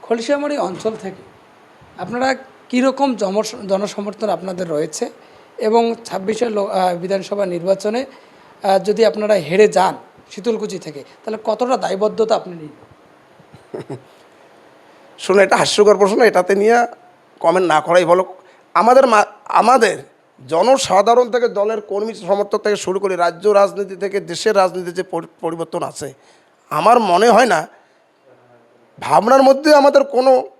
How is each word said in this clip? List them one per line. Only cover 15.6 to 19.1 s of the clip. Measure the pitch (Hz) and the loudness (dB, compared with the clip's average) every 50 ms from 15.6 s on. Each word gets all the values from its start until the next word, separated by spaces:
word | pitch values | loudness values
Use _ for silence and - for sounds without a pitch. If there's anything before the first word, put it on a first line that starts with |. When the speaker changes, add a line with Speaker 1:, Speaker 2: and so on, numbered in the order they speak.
| - - - - 208 202 208 190 | 2 0 2 4 6 6 6 4
Speaker 2:
প্রশ্ন, | 202 190 202 277 254 | 4 2 2 2 0
এটাতে | 214 - 185 180 - 202 | 2 2 0 0 0 0
নিয়ে | 196 202 220 233 240 240 233 - _ _ _ _ _ _ _ _ _ | 0 2 2 2 2 2 -2 -4 _ _ _ _ _ _ _ _ _
কমেন্ট | - 165 175 185 190 170 | -2 0 0 2 2 2
না | 160 151 | 2 0
করাই | 147 156 165 180 175 | 2 4 2 2 4
ভালো। | 160 170 185 185 185 - - - _ _ _ _ _ _ | 4 2 2 2 -2 -6 -20 -20 _ _ _ _ _ _
আমাদের | 165 190 226 254 262 269 | 2 4 6 6 6 6
মা-, | 254 | 6